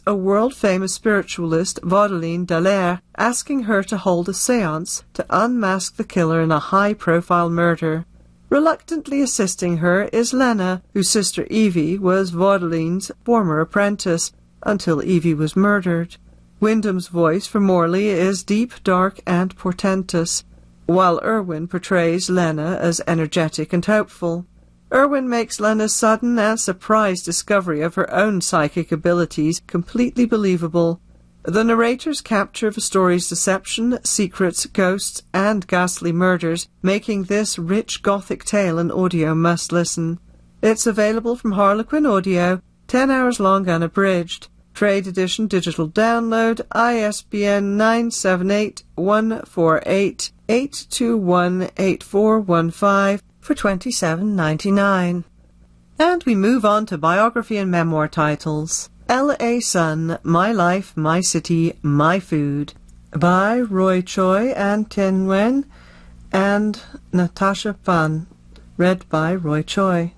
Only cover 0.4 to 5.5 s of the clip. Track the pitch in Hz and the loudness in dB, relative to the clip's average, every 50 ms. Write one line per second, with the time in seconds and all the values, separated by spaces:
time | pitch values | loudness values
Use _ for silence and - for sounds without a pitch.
0.4 | 226 262 269 - - 202 185 185 190 185 - - - 226 208 196 - - - - | 2 0 -2 0 0 0 0 0 -2 -4 -6 -4 0 0 0 0 0 -4 -6 -6
1.4 | 170 165 160 165 185 185 - - - 175 185 202 208 202 196 170 165 165 170 175 | -4 -2 0 0 -2 -2 -6 -6 -4 0 2 2 2 2 0 -4 -4 -4 -4 -4
2.4 | 180 170 175 165 170 190 202 196 185 175 180 180 - _ _ - 202 233 247 - | -4 -2 -2 0 2 2 2 2 0 0 -2 -4 -8 _ _ -2 -2 -2 -2 -4
3.4 | - - 285 269 233 202 220 196 190 - 220 190 - 196 175 170 175 196 190 - | -4 -4 -4 -4 -2 0 0 0 0 -2 -6 -2 0 0 0 0 0 -4 -4 -4
4.4 | - - 247 240 202 160 156 156 175 - - - - _ _ - - - - - | 0 0 0 0 0 -2 -2 -4 -6 -8 -10 -10 -10 _ _ -8 -6 -2 0 0
5.4 | 220 240 | 2 2